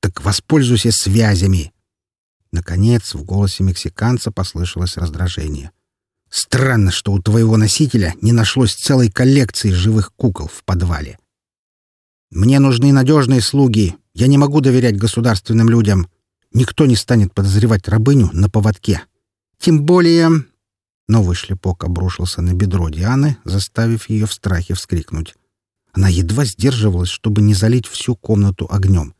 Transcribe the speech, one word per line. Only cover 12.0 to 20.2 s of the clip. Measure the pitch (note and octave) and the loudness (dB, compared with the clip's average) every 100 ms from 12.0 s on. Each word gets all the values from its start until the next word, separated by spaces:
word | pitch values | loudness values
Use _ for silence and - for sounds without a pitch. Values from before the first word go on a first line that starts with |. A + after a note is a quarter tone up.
| _ _ _ | _ _ _
Мне | E2+ G#2+ C#3 | -2 2 4
нужны | C#3 A#2+ C#3 | 4 4 4
надежные | C#3 C3 D3+ B2 B2+ | 4 4 2 2 0
слуги. | A2 C#3 C3+ G#2+ G2 E2+ _ | 0 2 2 2 0 -4 _
Я | - B2 | -2 2
не | C#3 | 4
могу | C#3+ D3 | 4 2
доверять | C3+ B2+ A#2+ G2+ | 2 2 2 0
государственным | G#2+ - A#2 G#2 - A2+ A2+ | -2 -2 -2 -2 0 2 2
людям. | A#2 G#2 F#2+ E2+ _ _ _ _ | 2 2 0 -2 _ _ _ _
Никто | G#2+ B2 - D3 | -2 -2 0 2
не | A2+ | 2
станет | - A#2+ F#2 | 0 0 0
подозревать | - G2+ G2 A2+ G#2+ - | 0 0 2 2 0 0
рабыню | G#2+ A2+ C#3+ F#2 | 0 2 2 2
на | E2 G2+ | 2 0
поводке. | - G#2 G2+ - D#2 - _ _ _ _ _ | 2 0 -2 -4 -4 -4 _ _ _ _ _
Тем | - D#3+ D3 | 0 2 4
более..." | F3+ E3+ E3+ | 2 4 4